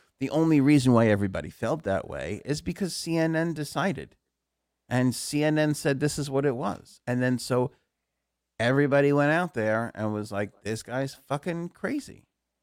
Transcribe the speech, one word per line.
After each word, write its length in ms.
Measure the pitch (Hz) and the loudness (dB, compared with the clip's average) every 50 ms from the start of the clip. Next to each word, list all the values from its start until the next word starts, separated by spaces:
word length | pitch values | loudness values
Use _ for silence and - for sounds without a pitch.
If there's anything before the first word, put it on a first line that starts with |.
| _ _ _ - | _ _ _ -8
the 100 | 135 - | -6 -2
only 300 | - 156 165 165 156 143 | 0 2 4 4 4 6
reason 320 | 131 143 151 143 123 131 | 6 6 6 6 6 6
why 140 | 120 113 117 110 | 6 6 6 6
everybody 420 | 104 98 101 98 95 85 73 85 | 4 4 2 -2 -4 -6 -8 -10
felt 320 | - - 117 113 156 156 - | -10 -6 -4 -4 -4 -2 -2
that 240 | 98 95 92 - - | -2 -2 -2 -4 -6
way 340 | - 69 65 80 104 - - | -10 -8 -8 -8 -8 -8 -6
is 160 | - 147 151 | -6 -6 -6
because 340 | - 180 175 - 202 170 - | -6 -6 -6 -4 -6 -6 -6
C 220 | - - 170 165 | -6 -4 -2 0
N 180 | 165 160 165 160 | 0 2 2 0
N 200 | 160 165 170 160 | 0 -2 -2 -4
decided. 600 | 156 147 - - 143 160 196 151 - 69 - _ _ _ _ _ _ _ _ _ _ _ _ _ _ _ - | -6 -8 -6 -4 -2 -2 -2 -2 -6 -10 -14 _ _ _ _ _ _ _ _ _ _ _ _ _ _ _ -2
And 260 | 120 127 127 127 117 | 0 0 2 0 0
C 280 | - - - 151 147 151 | -2 -4 -4 -2 0 2
N 120 | 156 156 151 | 2 2 2
N 160 | 151 151 147 | 2 2 0
said 260 | - - 151 139 131 | 0 0 -2 0 0
this 180 | 147 147 - - | 0 -2 -2 -2
is 100 | 143 143 | -4 -2
what 160 | 135 139 139 | -2 0 0
it 120 | 147 120 | 0 0
was. 440 | 123 160 202 85 - - - - - _ | -2 -4 -6 -8 -8 -12 -20 -20 -10 _
And 160 | - 123 123 | -4 -2 0
then 160 | 127 127 123 117 | 0 0 0 -2
so 320 | - - 131 123 127 - - _ _ _ _ _ _ _ _ _ _ _ _ _ _ _ _ - | -2 -2 0 0 0 -2 -4 _ _ _ _ _ _ _ _ _ _ _ _ _ _ _ _ -2
everybody 540 | 113 120 135 139 147 135 139 143 143 143 | 0 2 2 4 4 4 4 4 4 4
went 180 | 143 147 143 147 | 4 4 4 2
out 220 | 156 170 180 170 - | 2 0 0 -2 -2
there 360 | 117 107 107 107 113 117 - - | -2 0 2 2 0 -2 -4 -6
and 180 | - 107 107 | -4 -4 -4
was 180 | 107 104 104 107 | -4 -4 -6 -6
like, 300 | 101 101 104 95 - _ | -6 -6 -6 -6 -8 _
"This 200 | - 101 110 107 | -8 -6 -6 -6
guy's 320 | - 117 117 131 139 139 - | -8 -8 -6 -6 -6 -6 -8
fucking 560 | - _ - 135 147 - 185 165 170 170 175 | -12 _ -8 -8 -6 -6 -6 -6 -6 -8 -10
crazy." 540 | - _ - 190 294 294 - - - - - _ _ _ _ _ _ _ | -10 _ -8 -6 -6 -6 -8 -12 -18 -20 -20 _ _ _ _ _ _ _